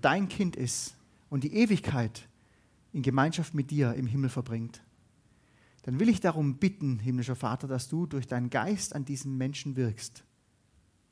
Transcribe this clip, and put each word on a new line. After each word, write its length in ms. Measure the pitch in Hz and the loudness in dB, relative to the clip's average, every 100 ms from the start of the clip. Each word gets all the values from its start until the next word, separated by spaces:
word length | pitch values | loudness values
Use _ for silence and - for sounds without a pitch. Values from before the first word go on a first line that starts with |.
dein 260 | 139 175 196 | 2 4 0
Kind 300 | - 185 - | 0 -2 -2
ist 380 | 123 - - - _ _ - | -4 -4 -8 -12 _ _ -6
und 140 | 139 | -2
die 100 | 147 208 | 0 4
Ewigkeit 720 | 226 190 - 135 110 - - _ _ _ _ _ _ | 4 4 2 0 0 -4 -18 _ _ _ _ _ _
in 80 | 156 | -2
Gemeinschaft 520 | 131 135 147 165 156 | 2 4 4 2 -4
mit 180 | 151 131 | -2 -2
dir 220 | 147 127 | 2 2
im 140 | 117 123 | 2 -2
Himmel 220 | 135 131 | 0 0
verbringt, 520 | 131 117 113 113 - - _ _ _ _ _ _ _ _ _ | -2 -4 -4 -6 -10 -20 _ _ _ _ _ _ _ _ _
dann 160 | - 127 | -4 2
will 100 | 226 | 4
ich 100 | 196 | 4
darum 380 | 185 160 143 131 | 4 2 2 2
bitten, 420 | 190 - 143 120 | 2 2 -2 0
himmlischer 360 | 120 123 120 127 | 0 0 -2 -2
Vater, 320 | 120 123 135 | -2 -2 -2
dass 200 | 127 - | -4 -2
du 200 | 160 170 | -2 -2
durch 200 | 139 123 | -4 -4
deinen 220 | 123 123 | -2 0
Geist 460 | 131 151 202 - 147 | 0 0 -2 -4 -6
an 100 | 135 | -6
diesem 320 | 135 139 131 | -6 -4 -2
Menschen 380 | 131 143 143 131 | -2 -4 -4 0
wirkst 480 | 120 107 - - - _ _ _ _ _ _ _ _ | 0 -2 -8 -14 -20 _ _ _ _ _ _ _ _